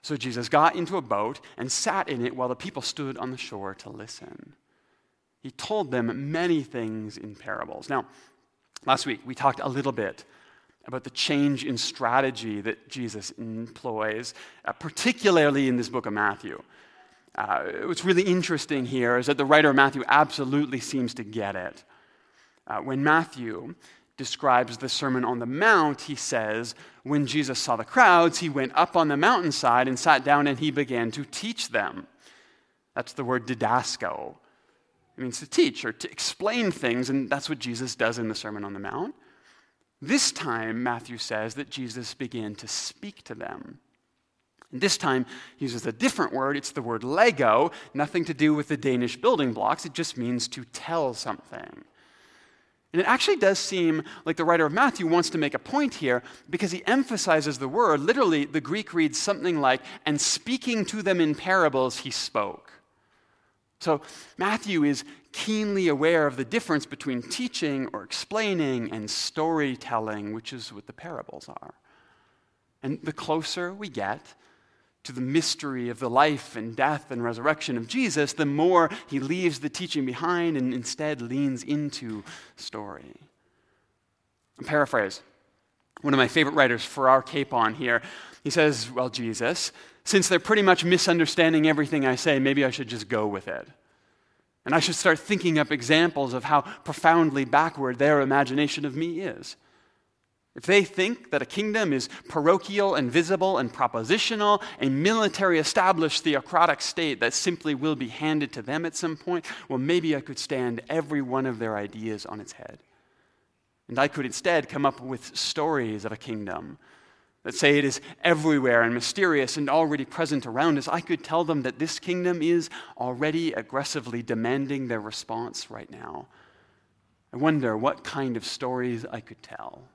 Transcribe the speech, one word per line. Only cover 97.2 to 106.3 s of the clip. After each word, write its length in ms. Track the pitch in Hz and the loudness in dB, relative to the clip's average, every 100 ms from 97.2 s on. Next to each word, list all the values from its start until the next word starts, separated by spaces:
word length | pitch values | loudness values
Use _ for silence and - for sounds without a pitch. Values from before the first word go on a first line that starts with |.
| 160 139 131 | 6 2 4
backward 520 | 147 160 143 135 123 | 4 4 0 -4 2
their 220 | 143 147 | 4 6
imagination 640 | 135 139 131 135 143 - | 4 4 2 2 0 -2
of 100 | 143 | -4
me 260 | 131 170 170 | -4 -4 -4
is. 360 | 185 - - - _ _ _ _ _ _ _ _ _ | -6 -8 -14 -18 _ _ _ _ _ _ _ _ _
If 100 | - | -8
they 200 | - 202 | 4 4
think 460 | 190 - 190 240 - | 4 0 -2 -2 -4
that 120 | 143 | -4
a 40 | 135 | -2
kingdom 460 | - 214 220 190 | -4 -2 0 0
is 160 | 135 - - - | 0 -2 -12 -6
parochial 640 | - 147 190 - 202 196 | 0 4 4 2 0 2
and 160 | 147 127 | 2 2
visible 460 | 143 165 190 190 180 | 2 2 2 2 2
and 140 | 123 | -2
propositional, 880 | - 127 117 113 214 - 220 208 208 - - | 0 -2 0 0 2 2 2 4 4 2 -2
a 80 | 135 | 0
military 720 | 135 180 226 208 - 196 165 | 2 2 4 2 2 4 4
established 640 | 151 - 185 175 160 - | 4 4 4 4 2 0
theocratic 560 | 160 | 0